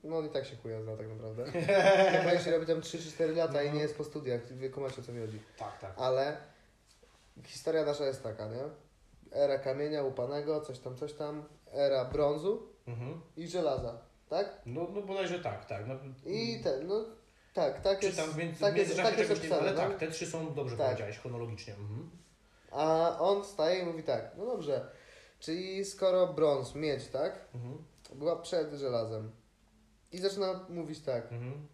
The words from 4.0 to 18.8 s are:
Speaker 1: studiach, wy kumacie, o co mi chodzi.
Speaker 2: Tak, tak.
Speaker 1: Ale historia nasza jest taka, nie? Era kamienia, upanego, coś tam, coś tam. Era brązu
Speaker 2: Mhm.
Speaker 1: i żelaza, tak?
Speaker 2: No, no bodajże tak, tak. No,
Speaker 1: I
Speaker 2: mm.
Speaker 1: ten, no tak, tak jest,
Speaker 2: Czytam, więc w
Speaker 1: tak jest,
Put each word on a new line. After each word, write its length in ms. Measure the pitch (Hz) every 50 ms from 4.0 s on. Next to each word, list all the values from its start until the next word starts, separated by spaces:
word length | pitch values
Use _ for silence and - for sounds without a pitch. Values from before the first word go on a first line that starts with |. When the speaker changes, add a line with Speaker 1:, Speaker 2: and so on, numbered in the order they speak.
| 151
Speaker 1:
studiach, 360 | - - - 143 127 123 120 117
wy 240 | - 135 127 131 135
kumacie, 300 | 135 139 139 131 127 -
o 40 | 120
co 80 | 123 120
mi 80 | 120
chodzi. 180 | 113 107 107 107 104 - - -
Speaker 2:
Tak, 200 | 113 101 - -
tak. 140 | - 95 95
Speaker 1:
Ale 400 | 113 127 127 131 131 135 143 151 - - - - _ _ _ _ _ _ _ - _ - _ _ _ _ _ _ - 107
historia 400 | - - - - 165 160 160 151
nasza 220 | 147 143 147 147
jest 160 | 135 131 - -
taka, 260 | 117 107 110 107 110
nie? 140 | 110 120 139 - - - - _ _ _ _ _ - - - - -
Era 260 | 131 143 139 135 135
kamienia, 440 | 135 135 131 139 147 151 156 147 139
upanego, 560 | 135 131 - 123 127 143 147 147 147 156 151
coś 180 | 151 - 131 123
tam, 180 | - 131 127
coś 160 | 123 151 143 -
tam. 320 | - 156 147 151 151 151 - - - _ - -
Era 320 | 139 143 143 135 131 123
brązu 640 | - - 143 147 143 147 156 156 190 220 233 - - - _ _
Speaker 2:
Mhm. 340 | - 120 113 120 127 160 170 - - -
Speaker 1:
i 120 | 160 165 175
żelaza, 500 | 180 180 165 147 131 131 127 117 113 - - - _ _ _ _
tak? 320 | 151 170 202 196 - - -
Speaker 2:
No, 200 | 117 120 151 170 175 190
no 80 | 202 202
bodajże 360 | 190 196 196 190 175 180 175
tak, 240 | 156 120 104 - -
tak. 220 | - 110 98 107
No, 80 | 117 131 131 139 135 131 - -
Speaker 1:
I 240 | - 131 143 233 233 226
Speaker 2:
mm. 100 | 214 -
Speaker 1:
ten, 220 | 180 135 131 151
no 180 | 175 196 214 233 226 - - _ _ _ _ _ _ _
tak, 260 | 190 165 139 - -
tak 220 | - 196 196 196 -
jest, 140 | 190 170 160
Speaker 2:
Czytam, 160 | 156 156 151 151
więc 180 | 170 165 160
w 40 | -
Speaker 1:
tak 160 | 208 202 196
jest, 120 | 202